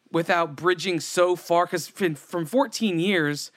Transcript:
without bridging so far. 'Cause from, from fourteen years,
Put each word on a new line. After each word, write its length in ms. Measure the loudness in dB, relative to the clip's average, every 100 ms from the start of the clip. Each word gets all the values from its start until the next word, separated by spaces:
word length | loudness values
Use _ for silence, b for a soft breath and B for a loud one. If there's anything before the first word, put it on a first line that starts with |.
| _
without 460 | -2 2 2 0 0
bridging 440 | 0 0 0 -2
so 360 | -2 2 2 2
far. 300 | 2 2 2
'Cause 200 | -2 -6
from, 280 | -4 -4
from 320 | -4 -8 -6 -2
fourteen 520 | 0 0 0 0 0
years, 540 | 2 2 0 -2 -8